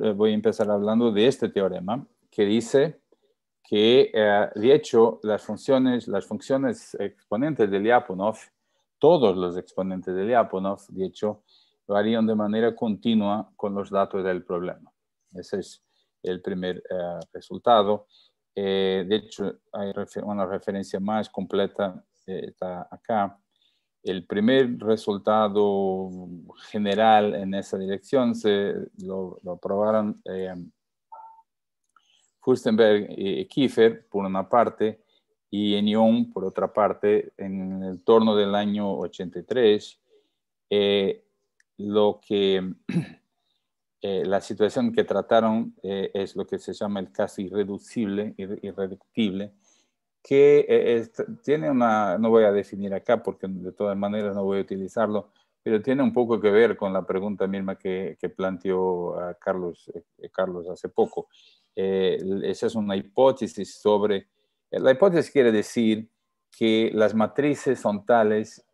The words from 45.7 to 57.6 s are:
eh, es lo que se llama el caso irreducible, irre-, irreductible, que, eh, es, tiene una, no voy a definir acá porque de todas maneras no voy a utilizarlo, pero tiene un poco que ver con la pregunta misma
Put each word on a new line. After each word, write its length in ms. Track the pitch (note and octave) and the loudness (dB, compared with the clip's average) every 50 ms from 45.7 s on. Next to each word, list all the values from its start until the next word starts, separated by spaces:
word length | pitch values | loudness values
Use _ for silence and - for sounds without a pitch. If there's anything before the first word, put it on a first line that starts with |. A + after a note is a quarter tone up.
| - _ - | -10 _ -8
eh, 280 | F#2 G2 G2 G2 - - | -6 -4 -4 -4 -4 -4
es 240 | G2 G2 F#2 - | -4 -6 -4 -6
lo 100 | F#2+ F#2+ | -10 -8
que 100 | - G2 | -6 -8
se 160 | F2+ - - F#2 | -8 -8 -10 -8
llama 280 | - A2 G2+ G2+ G2 | -6 -6 -4 -4 -6
el 100 | F#2 - | -6 -8
caso 300 | _ - G#2 G2 - - | _ -4 -4 -4 -4 -10
irreducible, 920 | G2 F2+ F#2 G#2 G2+ F#2+ G2+ F#2 - - - B2 A2+ G2 G2 G2+ G#2 A2 - | -10 -4 -2 -4 -2 -2 -6 -10 -12 -8 -6 -4 -4 -2 -2 -4 -4 -6 -8
irre-, 220 | - G2 F#2+ G#2 - | -10 -10 -10 -10 -10
irreductible, 920 | - G2+ F2+ - G2 F#2 G2 - _ _ _ - A2+ G2+ F#2 G2 G2+ G2+ _ _ _ _ _ _ _ _ _ _ _ _ _ _ | -10 -12 -8 -6 -8 -8 -8 -14 _ _ _ -2 -2 -2 -2 -6 -8 -10 _ _ _ _ _ _ _ _ _ _ _ _ _ _
que, 440 | _ - C#3 C#3 C#3+ C#3+ D3 D3 C#3+ | _ 2 4 6 8 8 8 6 6
eh, 300 | - A#2 A#2 - - A#2+ | 4 2 2 4 2 0
es, 140 | A#2 A2+ A#2 _ - - - A2 - _ | 0 -2 -4 _ -10 -10 -10 -10 -10 _
tiene 260 | C3+ C#3+ D#3 D#3 D3+ | -2 -2 0 0 0
una, 480 | C#3 B2 A#2+ A#2 G#2+ G#2+ G#2+ G2 F2 | 0 2 2 2 2 2 0 0 0
no 120 | G2+ A2+ A2+ | 0 2 4
voy 140 | A2+ A2+ A2 | 6 6 6
a 80 | G#2 | 6
definir 420 | G2+ G2+ F#2+ - - G2 G2+ G2 G2 | 4 2 -2 -4 -8 -8 -6 -6 -6
acá 280 | F#2+ - - A#2+ A2 | -6 0 0 0 0
porque 260 | - - F#2+ - - F#2+ | 0 -8 -8 -8 -10 -10
de 220 | F#2+ F2+ F2+ F#2 | -10 -10 -10 -12
todas 260 | F2+ _ G#2 G2+ G2 | -8 _ -4 -4 -2
maneras 380 | G2 G2+ G2+ G#2 G#2+ G#2 G#2 G2 | -2 -4 -4 -4 -4 -4 -4 -4
no 80 | G2+ G2 | -4 -2
voy 160 | G2 G2 G2 | -2 -2 -2
a 20 | |
utilizarlo, 720 | F#2+ - G2 F#2+ F#2+ F2+ - A#2 A2 G#2 G#2+ G#2 - _ _ _ _ _ _ _ | -4 -4 -6 -8 -8 -6 -2 -2 -2 0 0 -4 -6 _ _ _ _ _ _ _
pero 200 | _ A#2 A2+ G#2+ | _ 0 0 0
tiene 220 | G#2 C3 B2+ C#3 C3+ | 0 0 0 2 2
un 100 | A#2 - | 2 2
poco 260 | B2 B2 A2+ A#2 G#2 | 2 0 2 0 0
que 100 | F#2 G#2 | 2 4
ver 260 | G2+ A2 A#2 A2 G2 | 6 6 6 4 2
con 160 | - G#2 G2 F#2+ | -2 -4 -2 -2
la 120 | F#2+ F2 | -4 -4
pregunta 420 | - F#2+ F#2+ F#2+ G#2 G2+ F2+ G2+ | -2 -4 -4 -4 -4 -4 -4 -4
misma 300 | F#2+ G2 G2 | -4 -4 -6